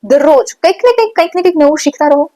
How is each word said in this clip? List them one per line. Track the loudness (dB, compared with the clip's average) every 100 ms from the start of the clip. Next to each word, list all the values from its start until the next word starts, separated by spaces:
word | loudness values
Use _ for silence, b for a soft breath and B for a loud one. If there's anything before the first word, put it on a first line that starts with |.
દરરોજ | 0 0 2 2 0 -4
કંઈક | -2 0
ને | 0
કંઈક, | 0 -2 -2
કંઈક | -4 0
ને |
કંઈક | -2 2
નવું | 0 0
શીખતા | -4 -2 0
રહો. | 0 -2